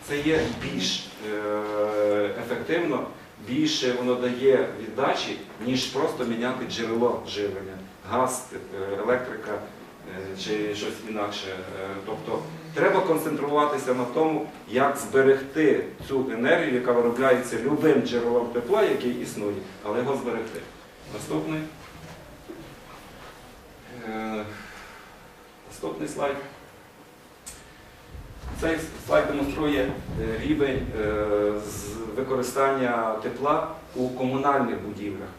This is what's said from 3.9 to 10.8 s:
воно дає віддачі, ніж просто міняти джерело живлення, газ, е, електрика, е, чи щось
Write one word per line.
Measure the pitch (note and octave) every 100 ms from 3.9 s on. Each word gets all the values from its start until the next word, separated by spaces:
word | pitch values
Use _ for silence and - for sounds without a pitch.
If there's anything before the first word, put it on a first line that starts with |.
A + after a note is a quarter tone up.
воно | B2 B2
дає | B2 B2 A#2+ C3+ - - -
віддачі, | A2 - - - - - - - A2+
ніж | B2+
просто | - - D#3+ -
міняти | A#2+ A2+ B2 B2+ B2
джерело | - A2+ A2+ A#2+ - -
живлення, | G2 G2+ F#2+ F#2+ F#2+ - - F#2+
газ, | A#2 B2+ - -
е, | - - G2 G2 G2+
електрика, | G#2+ B2 - - G#2+
е, | G#2 - - - - - F#2 F#2+ F#2+
чи | G#2+ G#2+ G#2
щось | G#2